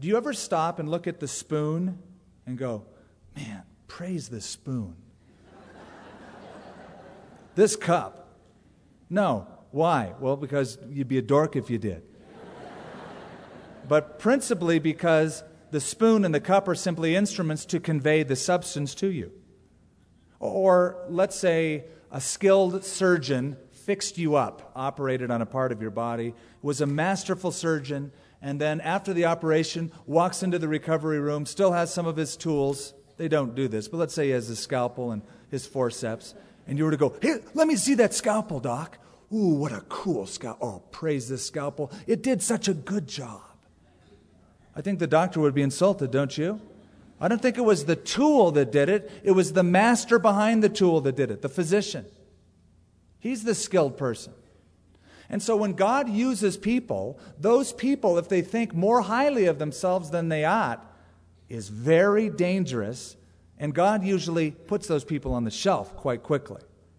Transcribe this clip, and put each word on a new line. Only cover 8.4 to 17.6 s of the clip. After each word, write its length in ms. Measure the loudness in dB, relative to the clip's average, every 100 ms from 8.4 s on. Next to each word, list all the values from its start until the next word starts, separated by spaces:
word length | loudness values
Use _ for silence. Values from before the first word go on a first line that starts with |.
| _ _ _ _ _ _ -4
No. 360 | 0 2 0 -4 -18 -6
Why? 440 | 0 2 2 -2 -4
Well, 160 | -2 -2
because 420 | -2 -2 -2 -6 -10
you'd 200 | -6 -2
be 100 | 0
a 40 |
dork 340 | 4 4 4 -2
if 120 | -2
you 100 | -4
did. 240 | -4 -6 -12 -20 -20 -20 -20 -18 -18 -16 -16 -16 -16 -18 -18 -20 -20 -20 -20 -14 0
But 300 | 2 0 -2
principally 600 | 0 2 0 0 2 2
because 640 | 2 0 4 4 2 -2 -14 -20 -6
the 100 | -4
spoon 440 | -4 2 4 6
and 100 | 4
the 60 | 0
cup 280 | 4 2 2
are 60 |
simply 420 | -2 -2 -2 0 2
instruments 480 | 0 -2 -4 -4